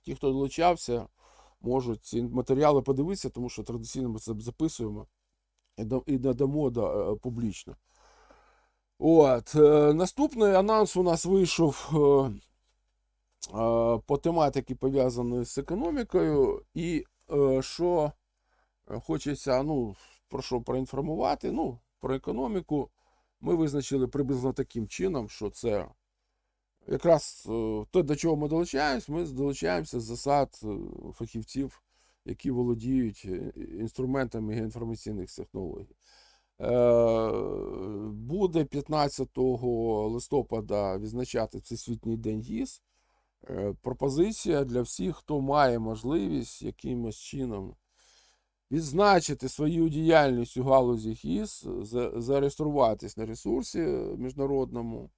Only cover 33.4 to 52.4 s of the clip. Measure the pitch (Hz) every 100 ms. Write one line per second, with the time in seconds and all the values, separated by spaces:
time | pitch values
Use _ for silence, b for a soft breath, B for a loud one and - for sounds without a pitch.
33.4 | 104 - 98 85 110 - 127 135 123 117
34.4 | 107 110 110 113 113 113 107 107 92 -
35.4 | 90 98 90 - - _ b b b b
36.4 | b _ 113 123 120 117 117 113 113 104
37.4 | 98 95 98 101 95 101 107 107 117 180
38.4 | 185 160 143 143 139 151 143 - 127 -
39.4 | 127 123 123 117 113 107 107 117 - 139
40.4 | 113 113 107 104 101 95 110 117 127 117
41.4 | 110 101 - 113 - 113 113 113 110 107
42.4 | 120 226 269 - _ _ _ _ _ _
43.4 | - 90 101 - 127 123 139 135 202 220
44.4 | 202 151 135 120 120 - 185 - - 147
45.4 | 135 147 135 120 110 110 117 165 180 147
46.4 | 117 - 104 - 135 123 117 104 - 143
47.4 | 127 101 95 - _ b b b b b
48.4 | b _ _ 147 156 151 208 185 151 143
49.4 | 131 - 151 170 160 151 160 160 139 123
50.4 | 120 127 131 135 123 117 110 113 143 196
51.4 | 214 - - 92 104 120 120 117 117 139